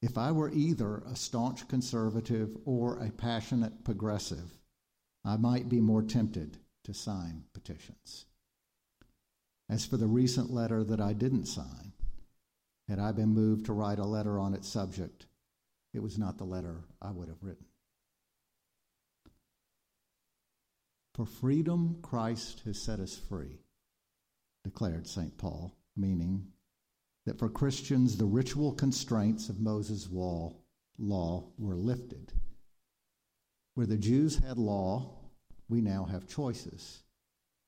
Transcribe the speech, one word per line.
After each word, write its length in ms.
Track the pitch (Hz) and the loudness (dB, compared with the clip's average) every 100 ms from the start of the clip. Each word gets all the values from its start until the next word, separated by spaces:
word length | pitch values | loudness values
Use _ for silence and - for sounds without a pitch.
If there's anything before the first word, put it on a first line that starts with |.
If 140 | 113 110 | -2 0
I 140 | 127 | 2
were 200 | 160 151 | 2 2
either 460 | 151 160 170 107 104 | 2 2 2 0 -2
a 160 | - 120 | -6 -8
staunch 520 | - 120 123 127 - | -2 0 0 -2 -2
conservative 880 | 131 123 117 110 113 113 113 107 - 139 | 0 0 0 2 0 0 0 0 -4 -2
or 340 | 123 120 - | 2 2 0
a 120 | 110 | -4
passionate 720 | - 120 117 - 127 110 - | -2 -2 -2 0 2 2 -2
progressive, 760 | - 98 107 104 - 80 87 - _ _ _ _ _ _ 101 | -4 -2 0 -2 -2 -8 -8 -16 _ _ _ _ _ _ -2
I 120 | 110 | 2
might 320 | 120 123 127 | 4 2 2
be 100 | 120 | 4
more 240 | 110 110 | 6 6
tempted 560 | 107 120 107 87 76 - - _ | 4 2 2 0 -6 -10 -20 _
to 100 | - | -12
sign 520 | 98 - 95 85 80 - | -8 -6 -6 -6 -8 -12
petitions. 720 | - - 78 - - - - - _ _ _ _ _ _ _ - _ _ _ _ _ - | -16 -12 -12 -14 -20 -20 -20 -20 _ _ _ _ _ _ _ -20 _ _ _ _ _ -4
As 160 | 110 - | -2 0
for 100 | 127 | 2
the 120 | 110 | 4
recent 440 | 120 127 131 120 | 6 6 4 0
letter 320 | 123 113 113 | 0 2 2
that 160 | 110 110 | 2 2
I 140 | 104 | 2
didn't 320 | 104 127 127 - | 2 2 2 0
sign, 480 | - 65 - 101 - - - - _ _ _ _ _ - | -6 -10 -12 -16 -2 -2 -2 -10 _ _ _ _ _ -6
had 100 | 98 | -2
I 140 | 104 | 0
been 160 | 107 110 | 2 4
moved 360 | 110 110 107 110 | 6 6 4 0
to 80 | |
write 260 | 104 104 104 | 0 0 0
a 60 | 101 | 0
letter 320 | 107 104 101 | 0 0 0
on 160 | 98 | 0
its 140 | 95 - | -2 -2
subject, 580 | 113 95 95 87 - - _ _ _ _ _ _ | -4 -4 -4 -8 -10 -20 _ _ _ _ _ _
it 80 | 110 | -6
was 160 | 104 107 | -4 -2
not 200 | 98 - | -2 -4
the 60 | |
letter 400 | 92 92 85 82 80 - | -6 -6 -6 -10 -14 -12
I 100 | 95 | -10
would 180 | 92 82 | -8 -10
have 120 | 80 | -10
written. 240 | 95 85 - _ _ _ _ _ _ _ _ _ _ _ _ _ _ _ - _ _ _ _ _ _ _ _ _ _ _ _ _ _ _ _ _ _ | -12 -12 -18 _ _ _ _ _ _ _ _ _ _ _ _ _ _ _ -20 _ _ _ _ _ _ _ _ _ _ _ _ _ _ _ _ _ _
"For 120 | - 113 | -6 -6
freedom, 760 | - 127 147 160 175 170 170 | -2 2 2 2 2 2 -2
Christ 600 | - 120 113 117 - - | -4 -2 0 -2 -6 -8
has 200 | 110 101 | -6 -4
set 180 | - 104 | -2 -2
us 160 | 92 - | -4 -8
free," 480 | - 117 67 - _ _ _ _ _ _ _ _ _ _ | -8 -6 -8 -12 _ _ _ _ _ _ _ _ _ _
declared 440 | 98 - 98 82 - | -12 -4 -2 -2 -6
Saint 300 | 98 80 - | -6 -6 -4
Paul, 360 | 92 78 87 - _ - | -8 -6 -10 -12 _ -2
meaning 560 | 98 92 85 95 90 - _ _ _ _ _ _ - | 2 2 2 -2 -4 -16 _ _ _ _ _ _ -6
that 140 | 110 | -2
for 100 | 113 | -2
Christians, 680 | - 139 135 - 135 127 101 | 2 0 0 2 4 6 4
the 80 | 104 | 4
ritual 480 | 117 127 143 147 | 4 2 0 0
constraints 760 | - 135 123 - 113 104 110 - | 2 2 2 0 2 4 2 -2
of 140 | 98 | -2
Moses' 480 | 110 107 107 104 90 | 0 0 -2 -4 -4
wall, 560 | 90 90 85 82 - _ _ _ - | -4 -2 -2 -6 -10 _ _ _ -6
law 560 | 107 95 85 87 - - | -2 0 0 -2 -6 -6
were 200 | 101 87 | -4 0
lifted. 560 | 107 123 123 - - - - - - _ _ _ _ _ _ _ _ _ _ - | 0 -2 -4 -14 -2 0 0 -4 -18 _ _ _ _ _ _ _ _ _ _ -2
Where 120 | 110 | 2
the 100 | 107 | 2
Jews 400 | 101 131 156 - | 4 4 4 4
had 200 | 131 123 | 2 2
law, 760 | 107 101 92 110 131 - - - _ - - | 2 2 2 -2 -4 -12 -18 -20 _ -18 0
we 100 | 117 | 2
now 260 | 107 95 92 | 2 0 -2
have 220 | 92 - | -4 -6
choices. 760 | - 135 113 - 90 - - _ _ _ _ _ _ | -4 -4 -4 -8 -14 -16 -20 _ _ _ _ _ _